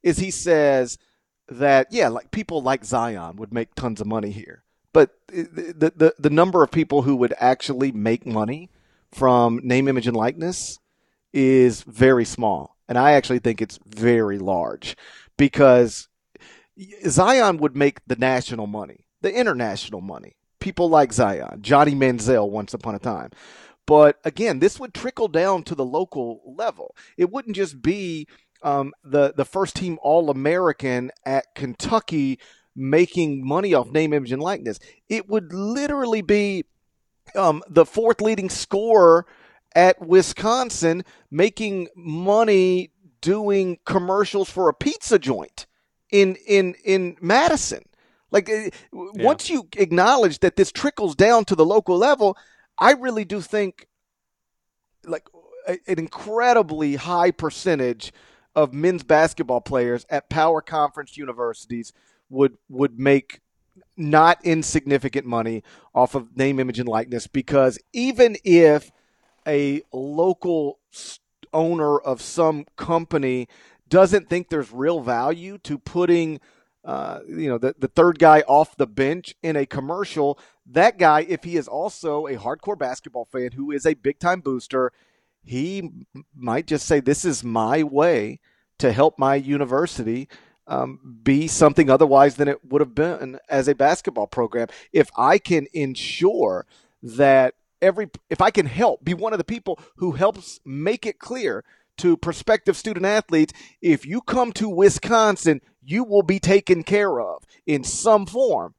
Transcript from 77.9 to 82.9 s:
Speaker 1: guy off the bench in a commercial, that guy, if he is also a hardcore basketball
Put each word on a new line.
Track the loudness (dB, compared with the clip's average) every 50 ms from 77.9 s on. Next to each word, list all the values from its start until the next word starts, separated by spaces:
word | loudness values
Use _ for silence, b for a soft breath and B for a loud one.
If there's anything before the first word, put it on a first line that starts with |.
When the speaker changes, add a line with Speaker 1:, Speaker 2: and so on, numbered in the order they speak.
| _ 4 4 4 4 6
Speaker 1:
guy | 8 8 8 8
off | 6 4 2 2 2 0 _
the | -4 -4
bench | -4 -2 -2 -2 -2 -2 -6 -10 -18 -18 _
in | -8 -4 -2
a | -2 -4
commercial, | _ -6 -10 -8 -8 -8 -8 -8 -8 -4 -2 -2 -2 -2 b b b b b b
that | _ 0 2 2 2 2 4
guy, | 4 4 4 4 0 -2
if | -8 -8 -8
he | -4 -4
is | -4 -4 -4
also | -8 -8 -8 -8 -10 -8 -8 -6 -4 -4 -6
a | -6 -10
hardcore | -8 -6 -8 -8 _ -8 -10 -6 -6
basketball | -6 -8